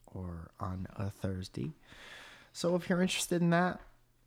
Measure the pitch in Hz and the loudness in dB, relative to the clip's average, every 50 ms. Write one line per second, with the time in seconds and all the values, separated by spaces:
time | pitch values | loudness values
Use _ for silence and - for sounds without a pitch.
0 | _ - - 95 92 90 85 85 82 80 - _ - 95 92 92 92 90 - - | _ -16 -12 -10 -8 -8 -8 -10 -10 -14 -10 _ -6 -4 -4 -4 -6 -8 -6 -4
1 | 101 98 - - - 101 95 92 92 - - - 120 151 156 - - - - - | -4 -4 -4 -4 -4 -4 -2 -4 -6 -6 -6 -6 -6 -6 -6 -10 -18 -20 -20 -20
2 | - - - - - - - - - - _ - - 170 175 180 175 - 190 175 | -18 -18 -18 -18 -18 -18 -20 -20 -20 -18 _ -2 0 2 2 2 2 2 4 4
3 | 185 185 - - - - - 175 170 170 170 170 180 180 175 - - - - _ | 4 2 2 0 0 0 2 4 6 6 6 6 6 4 2 -2 -10 -18 -20 _
4 | _ _ _ _ _ | _ _ _ _ _